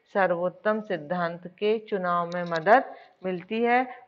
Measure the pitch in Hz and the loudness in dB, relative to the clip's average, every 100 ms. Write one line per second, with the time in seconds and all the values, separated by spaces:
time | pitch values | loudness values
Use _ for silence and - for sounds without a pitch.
0 | _ 208 185 175 180 175 214 214 214 175 | _ 0 2 2 -2 -2 -2 -2 -4 -6
1 | 147 180 170 170 175 - 208 220 214 202 | -4 -4 -4 -6 -14 -4 0 0 -2 -4
2 | 180 175 170 175 175 165 160 247 - - | 0 0 -2 -4 -4 0 6 6 4 -8
3 | - _ 185 180 180 220 233 247 254 - | -20 _ -6 -6 -6 -2 2 2 0 -8